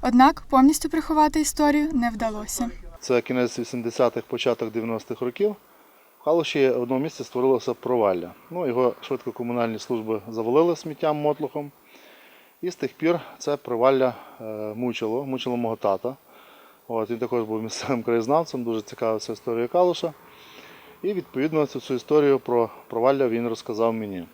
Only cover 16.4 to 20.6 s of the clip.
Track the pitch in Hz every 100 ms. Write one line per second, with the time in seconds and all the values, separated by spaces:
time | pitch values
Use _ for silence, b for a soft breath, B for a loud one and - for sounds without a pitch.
16.4 | b b b b _ 113 110 117 120 123
17.4 | 110 110 110 - - 127 113 117 113 147
18.4 | 165 131 117 113 104 - 113 110 - 113
19.4 | - 117 120 175 180 170 170 151 B B
20.4 | B B